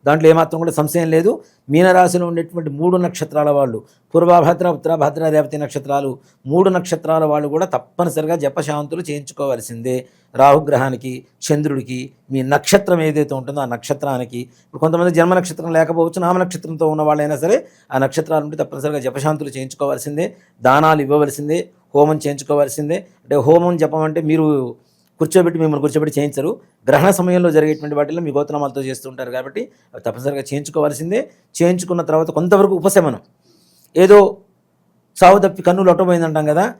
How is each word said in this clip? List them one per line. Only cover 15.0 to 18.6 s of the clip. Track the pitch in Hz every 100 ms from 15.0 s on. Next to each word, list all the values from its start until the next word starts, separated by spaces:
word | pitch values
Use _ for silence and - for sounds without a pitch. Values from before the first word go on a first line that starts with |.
| 180
జన్మ | 165 170
నక్షత్రం | 185 180 - 165
లేకపోవచ్చు, | 160 160 165 165 175
నామ | 175 180
నక్షత్రంతో | 180 175 - 160 160
ఉన్న | 156
వాళ్ళైనా | 151 151 147 147
సరే | 165 240 - _ _
ఆ | 135
నక్షత్రాలు | 135 - 120 156
ఉంటే | 147
తప్పనిసరిగా | 151